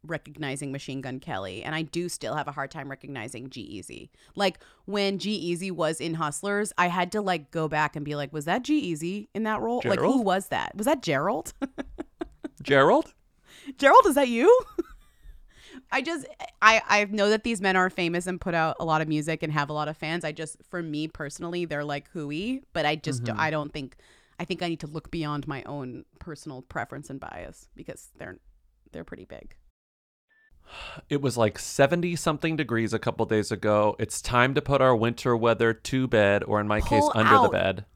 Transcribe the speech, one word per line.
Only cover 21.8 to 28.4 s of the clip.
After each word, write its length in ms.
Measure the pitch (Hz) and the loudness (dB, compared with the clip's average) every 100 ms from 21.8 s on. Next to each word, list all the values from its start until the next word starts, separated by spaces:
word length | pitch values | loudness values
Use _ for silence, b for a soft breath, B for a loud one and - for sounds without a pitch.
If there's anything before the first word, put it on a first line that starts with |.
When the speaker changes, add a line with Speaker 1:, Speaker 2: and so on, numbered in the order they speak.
Speaker 1:
like, 260 | 147 143 - | -6 -6 -8
hooey, 520 | 175 147 151 208 262 - | -10 -8 -6 -6 -6 -6
but 120 | 175 147 | -2 -2
I 100 | 156 | -2
just, 280 | 151 131 | -4 -4
Speaker 2:
Mm-hmm. 160 | 120 110 | -4 -2
Speaker 1:
I 100 | 160 | -2
don't 220 | 156 147 | -2 -6
think, 240 | 156 135 _ b b b b | -8 -10 _ b b b b
I 60 | 156 | -8
think 160 | 175 | -4
I 40 | 175 | -4
need 120 | 165 | -6
to 60 | 147 | -8
look 240 | 156 - | -10 -8
beyond 360 | 170 151 147 139 | -6 -4 -4 -6
my 160 | 139 | -10
own 420 | - 143 131 120 - _ | -8 -10 -10 -12 -18 _
personal 420 | - 147 - 131 | -16 -14 -14 -14
preference 460 | - - 110 131 143 | -12 -10 -10 -12 -14
and 100 | 135 | -14
bias 500 | - - 87 - - - | -14 -14 -16 -18 -20 -20
because 340 | - - - _ | -18 -18 -20 _
they're, 220 | 85 - | -16 -16